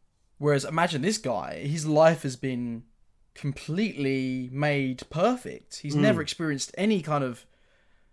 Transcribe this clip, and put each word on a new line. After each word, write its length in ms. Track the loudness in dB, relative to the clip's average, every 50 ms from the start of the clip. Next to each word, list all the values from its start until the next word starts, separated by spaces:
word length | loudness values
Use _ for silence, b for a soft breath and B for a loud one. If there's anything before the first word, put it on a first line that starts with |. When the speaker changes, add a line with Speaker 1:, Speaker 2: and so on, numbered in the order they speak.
| _ _ _ _ _ _ _ -2
Speaker 1:
whereas 260 | 0 2 2 2 0
imagine 380 | 0 0 0 0 2 0 0
this 160 | 0 0 -2 -2
guy, 420 | -2 -2 -4 -2 -4 -6 -8 -6
his 260 | -4 -4 -4 -2 0
life 360 | 2 6 8 8 8 6 4
has 140 | -2 -6 -6
been 480 | -4 -4 -4 -2 -2 -4 -4 -6 -8 -12 _ _ _ _ _ _ _ _ _ _
completely 1120 | -6 -6 -4 -4 -4 -6 -4 -2 -2 -2 -2 -2 -2 -2 0 0 0 0 -2 -4 -4 -6 -6
made 500 | -4 -2 0 0 0 0 0 -2 -4 -6 -10 -8
perfect. 640 | -2 2 2 2 2 0 -6 -10 -12 -12 -14 -16 -16 -10
He's 160 | -6 -2 2
Speaker 2:
Mm. 60 | 4
Speaker 1:
never 220 | 4 4 4 2
experienced 500 | 0 -6 -6 -4 -2 -4 -2 -4 -6 -8 -4
any 260 | 0 2 2 2 2
kind 220 | 0 0 0 0 0
of 220 | -2 -4 -8 -16 _ _ _ _ _ _ _ _ _ _ _ _ _